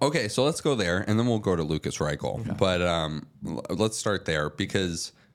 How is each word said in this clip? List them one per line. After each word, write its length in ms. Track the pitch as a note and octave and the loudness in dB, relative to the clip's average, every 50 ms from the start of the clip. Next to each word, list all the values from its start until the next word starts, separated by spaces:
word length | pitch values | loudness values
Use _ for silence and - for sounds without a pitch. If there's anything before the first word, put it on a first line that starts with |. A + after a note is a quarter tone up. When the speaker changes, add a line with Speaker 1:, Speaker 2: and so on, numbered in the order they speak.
Speaker 1:
Okay, 260 | C3+ C#3+ D3 - A2+ G#2 | 0 0 2 0 -2 0
so 160 | - - B2+ | 2 2 2
let's 160 | D3+ E3 - | 2 2 0
go 140 | - D#3 C#3 | 0 0 2
there, 240 | A#2 F#2+ E2+ F2 F#2+ G#2 | 2 2 2 2 2 2
and 120 | - G#2+ A2 | 2 2 2
then 80 | A#2+ | 4
we'll 120 | B2 A#2 A2 | 2 2 2
go 180 | G#2 G2+ F2+ | 2 2 2
to 60 | E2 | 2
Lukas 360 | D#2+ D2+ D#2 D2+ - C#2+ - - | 2 0 0 -2 -2 -4 -2 -2
Reichel. 420 | D#2+ D2 D2 - - A#1 - - | -2 -2 -2 -2 -4 -4 -4 -4
Speaker 2:
Okay. 120 | A2+ - G2 - | -6 -4 0 2
Speaker 1:
But, 240 | G2 F#2+ F#2 F2+ | 2 2 4 2
um, 440 | F2 F2 E2+ E2 D#2+ D#2 D#2 D2+ - - - - C#2+ | 2 2 2 0 0 -2 -4 -6 -10 -12 -16 -12 -8
l-, 160 | D2+ D#2+ B1 - - | -8 -6 -6 -6 -4
let's 260 | F2+ - A2 A2 - - | -2 0 0 0 0 -2
start 260 | - A2 G2+ F2+ - | -2 -2 -2 -2 -2
there 260 | - E2 D2+ D2+ D2+ | -2 -2 0 -2 -2
because 640 | - - G2 F#2 - G2+ F#2 F2+ E2+ E2 - - - _ _ _ | -2 -4 -4 -2 0 0 0 0 -2 -4 -8 -10 -12 _ _ _